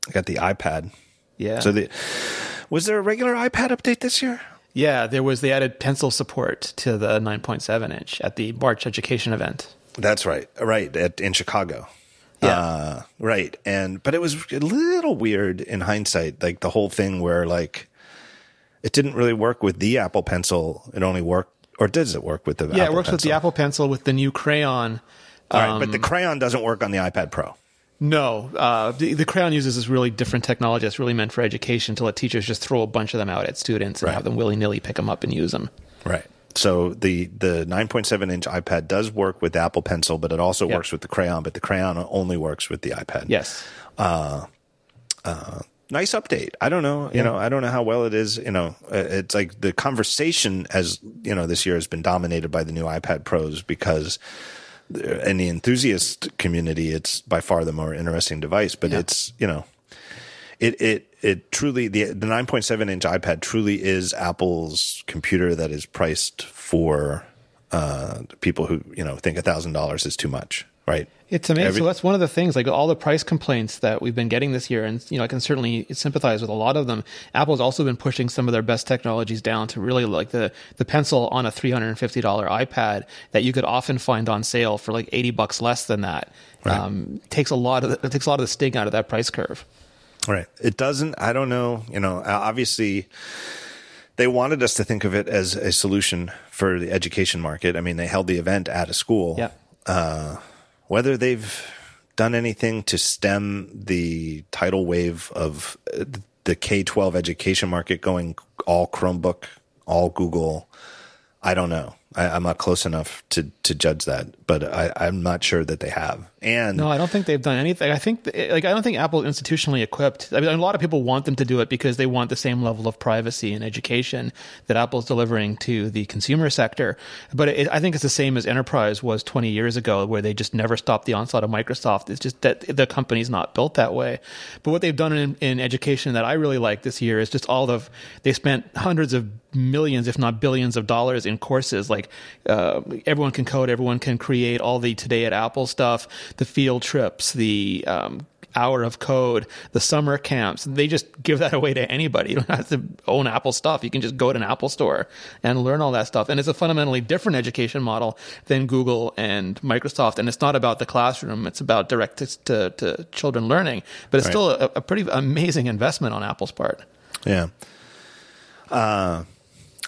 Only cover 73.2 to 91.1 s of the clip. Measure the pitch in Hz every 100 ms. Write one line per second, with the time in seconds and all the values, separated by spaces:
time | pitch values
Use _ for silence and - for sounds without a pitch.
73.2 | - 160 - 123 110 - 110 107 123 117
74.2 | 117 117 139 127 - 117 110 120 - 147
75.2 | 117 127 - 139 117 117 - 131 147 147
76.2 | 131 107 110 107 113 143 127 110 - -
77.2 | - - 147 135 123 127 139 123 135 127
78.2 | 120 - 123 117 110 117 - 127 120 113
79.2 | 107 110 110 110 107 117 98 127 117 82
80.2 | 107 120 107 - - - 123 151 139 135
81.2 | 120 127 117 - 131 123 110 110 123 123
82.2 | 107 104 95 107 131 - 113 101 - -
83.2 | - 107 120 127 87 123 - 123 - 110
84.2 | 113 107 110 120 113 104 - 113 - -
85.2 | 120 117 107 - 117 120 - 104 98 76
86.2 | - - - - - 101 98 101 - -
87.2 | - - 139 131 123 127 123 110 135 135
88.2 | 147 143 123 - 139 123 104 104 - 113
89.2 | 120 - - - - _ - _ - -
90.2 | - 98 - - 117 101 135 139 156